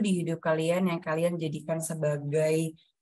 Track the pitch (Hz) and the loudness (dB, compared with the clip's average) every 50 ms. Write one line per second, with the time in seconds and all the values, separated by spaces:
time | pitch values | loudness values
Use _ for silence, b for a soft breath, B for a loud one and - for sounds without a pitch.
0 | 208 202 185 175 170 170 165 165 - 170 160 160 160 165 170 185 190 180 170 170 | 2 2 2 0 0 -2 -4 -2 0 0 0 2 2 2 2 2 2 2 0 -2
1 | - 160 156 160 170 175 175 170 160 156 151 147 147 - 160 165 160 - 165 156 | -2 -2 0 0 0 0 0 0 -2 -4 -4 -6 -4 -4 -4 -4 -2 -6 -4 -2
2 | 156 151 147 143 143 143 143 156 156 156 160 160 165 160 160 b b b b _ | 0 0 0 0 -2 0 0 2 2 4 2 2 0 -2 -4 b b b b _